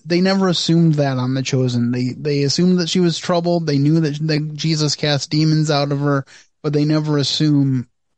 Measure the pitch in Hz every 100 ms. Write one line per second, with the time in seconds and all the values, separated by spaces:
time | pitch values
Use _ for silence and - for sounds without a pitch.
0 | 156 175 185 196 190 170 - 165 165 147
1 | 143 127 127 131 131 135 127 120 120 123
2 | 127 123 147 143 143 139 180 185 165 185
3 | 175 160 - 175 175 175 160 143 143 165
4 | 156 147 156 151 151 151 160 156 151 -
5 | 151 147 - 151 156 156 156 143 143 143
6 | 143 139 131 - _ _ 156 147 147 156
7 | 156 147 135 - 156 147 139 131 120 _
8 | _